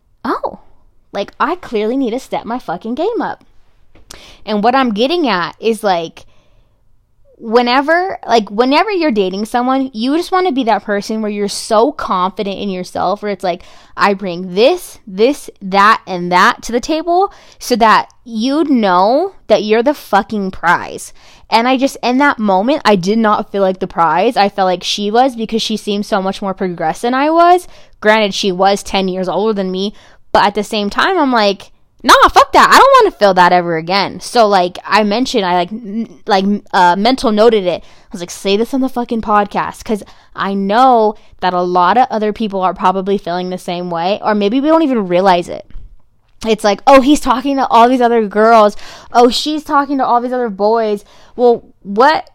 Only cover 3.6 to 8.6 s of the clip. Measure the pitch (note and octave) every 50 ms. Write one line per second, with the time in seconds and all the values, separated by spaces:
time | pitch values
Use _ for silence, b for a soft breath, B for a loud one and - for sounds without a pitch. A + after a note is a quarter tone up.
3.6 | - _ _ _ _ _ - - - - B B B B B B B - G#3+ G#3+
4.6 | G3+ A#3 B3 C4+ C4 A#3+ G#3 G3 D#4 C#4 F4 F4 D#4 B3 G3 F3+ E3+ D#3 - -
5.6 | - A3 A3+ G#3 - G3+ F#3 E3+ E3 D#3+ - - - - _ - _ _ _ _
6.6 | _ _ _ _ _ _ _ _ _ _ _ _ _ _ _ _ - A3+ A3 A#3+
7.6 | B3 A#3+ A#3+ C4+ C#4+ D4 E4 F4 F4+ F#4+ - - - - A3+ A#3+ G#3 - G#3 G#3